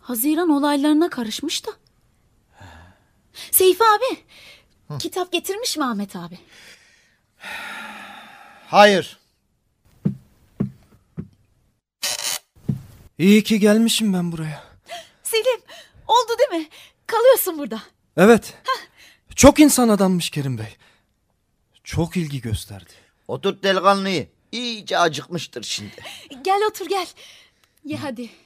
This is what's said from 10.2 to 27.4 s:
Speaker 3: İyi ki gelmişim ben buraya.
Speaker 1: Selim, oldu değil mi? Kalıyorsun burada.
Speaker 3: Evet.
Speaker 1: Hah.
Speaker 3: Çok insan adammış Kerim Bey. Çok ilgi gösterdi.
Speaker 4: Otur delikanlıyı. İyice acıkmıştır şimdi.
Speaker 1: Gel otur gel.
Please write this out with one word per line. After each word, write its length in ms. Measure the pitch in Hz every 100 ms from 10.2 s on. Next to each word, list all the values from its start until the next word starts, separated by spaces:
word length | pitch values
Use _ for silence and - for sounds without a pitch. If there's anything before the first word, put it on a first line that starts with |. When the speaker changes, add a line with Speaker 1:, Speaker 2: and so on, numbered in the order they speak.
| _ _ _ _ - - _ _ _ - - _ _ _ _ _ _ _ - - - - _ _ - - - - - _
Speaker 3:
İyi 240 | 175 214
ki 180 | 208 220
gelmişim 520 | 208 208 226 - 220
ben 200 | 185 175
buraya. 320 | 165 156 151 - _ _ 698 - _
Speaker 1:
Selim, 380 | - 453 453 466 _ - - _ -
oldu 300 | 453 466 466
değil 240 | 554 349
mi? 60 | 311 - - _ -
Kalıyorsun 520 | 453 480 480 - 320
burada. 240 | 285 220 - _ _ -
Speaker 3:
Evet. 380 | 190 233 - -
Speaker 1:
Hah. 160 | - 523 - _ - _ _
Speaker 3:
Çok 260 | - 269 294
insan 280 | 302 - 240
adammış 420 | 208 190 180 165
Kerim 280 | - 139 120
Bey. 180 | 107 - _ _ _ _ _ _ _ _ _ _
Çok 320 | - - 165 185
ilgi 240 | 160 139
gösterdi. 520 | 113 107 - 101 82 - _ _ _
Speaker 4:
Otur 340 | 127 196 196
delikanlıyı. 680 | 196 190 180 196 196 180 113 _ _
İyice 460 | 226 247 226 165 185
acıkmıştır 640 | 170 147 - 170 - -
şimdi. 420 | 104 - 104 - - - - 269
Speaker 1:
Gel 240 | 277 403 427
otur 200 | 415 349
gel. 180 | 392 349 - - -